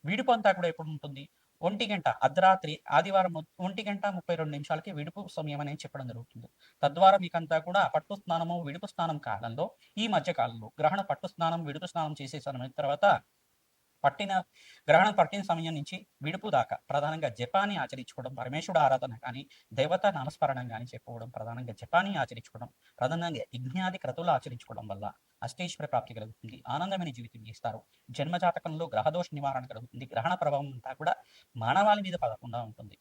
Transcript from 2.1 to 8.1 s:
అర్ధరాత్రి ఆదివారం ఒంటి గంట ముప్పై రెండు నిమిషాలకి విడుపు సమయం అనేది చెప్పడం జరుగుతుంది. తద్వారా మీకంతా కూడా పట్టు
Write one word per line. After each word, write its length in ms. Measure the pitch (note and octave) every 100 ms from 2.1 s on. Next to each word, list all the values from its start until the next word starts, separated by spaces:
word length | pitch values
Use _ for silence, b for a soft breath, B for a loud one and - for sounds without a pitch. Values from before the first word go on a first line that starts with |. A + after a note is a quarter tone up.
| A2+ C3+
అర్ధరాత్రి 480 | D3+ F#3 F#3+ D3+ D3+ - D3
ఆదివారం 380 | F3 F#3+ F#3 E3 D#3+ - F#3
ఒంటి 180 | G3 G#3
గంట 160 | G3+ G3+ F#3
ముప్పై 180 | - E3+
రెండు 140 | D#3 C#3+
నిమిషాలకి 360 | D3 D#3+ G3+ D#3
విడుపు 240 | D3+ G3+ F#3+ -
సమయం 240 | D3+ C#3+
అనేది 180 | C#3+ D3
చెప్పడం 240 | D3 C#3 B2+
జరుగుతుంది. 360 | A#2 A#2 - - _ b _
తద్వారా 360 | C#3+ D3+ F#3+ G3
మీకంతా 360 | F3+ E3+ D#3 D#3+ D#3+
కూడా 160 | F#3+ E3 D#3
పట్టు 200 | -